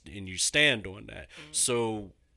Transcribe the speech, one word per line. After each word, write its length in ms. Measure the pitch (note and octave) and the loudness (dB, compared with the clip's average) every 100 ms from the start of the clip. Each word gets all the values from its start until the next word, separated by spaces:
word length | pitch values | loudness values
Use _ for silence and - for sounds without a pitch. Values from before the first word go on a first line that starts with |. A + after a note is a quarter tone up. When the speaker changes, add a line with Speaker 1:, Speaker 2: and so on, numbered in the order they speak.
| - | -6
Speaker 1:
and 220 | G2+ F#2+ | -12 -8
you 100 | F2+ | -2
stand 480 | - D3 D3+ A#2 G2 | 2 6 6 4 -4
on 200 | G2 G#2+ | -12 -14
that. 220 | G#2+ - | -14 -16
Speaker 2:
Mm-hmm. 220 | - D3+ | -18 -6
Speaker 1:
So, 600 | D3+ - A#2+ A2+ A2 G2 - _ | 0 2 2 2 -2 -8 -16 _